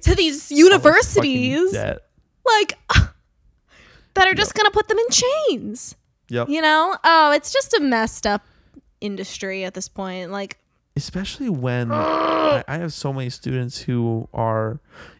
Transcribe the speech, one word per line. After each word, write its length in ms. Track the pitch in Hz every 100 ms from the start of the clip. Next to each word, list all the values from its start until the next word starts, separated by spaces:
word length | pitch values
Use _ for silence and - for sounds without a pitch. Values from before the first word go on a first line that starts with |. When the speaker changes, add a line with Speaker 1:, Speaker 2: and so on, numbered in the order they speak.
Speaker 1:
to 120 | -
these 380 | 381 330 294 -
Speaker 2:
All 60 | 294
this 560 | 349 392 302 349 508 392
fucking 160 | 285
Speaker 1:
universities, 400 | 254 254 285 370
Speaker 2:
debt. 280 | 381 107 - _ _ _ _ -
Speaker 1:
like, 320 | 427 403 - -
<sighs> 1200 | - - _ _ _ _ _ _ _ - - _ 381
that 120 | 370
are 60 | 381
just 140 | 415
Speaker 2:
Yep. 60 | -
Speaker 1:
gonna 160 | 427
put 160 | 427 427
them 100 | 427
in 60 | 466
chains. 880 | - 494 622 571 240 208 240 - - _ _ -
Speaker 2:
Yep. 200 | 120 120
Speaker 1:
You 120 | 311
know? 360 | 311 311 349 381
Oh, 280 | 339 330 302
it's 220 | 294 -
just 200 | 539 523
a 60 | 453
messed 460 | 285 226 220 - 214
up 160 | 208 _ _ _ - _ -
industry 600 | 208 190 190 - 196 190
at 100 | 185
this 140 | 190 -
point. 440 | - 190 185 175
Like, 260 | 202 196 - _ _ _ 143
Speaker 2:
Especially 520 | - 180 202 - 254
when 420 | 147 127 123 117
I, 720 | 302 311 320 320 320 311 277 -
I 80 | 156
have 160 | 170
so 180 | - 143
many 180 | 135 123
students 520 | - 127 131 123 -
who 480 | - 120 117 113 -
are 460 | - 113 110 110 - _ - -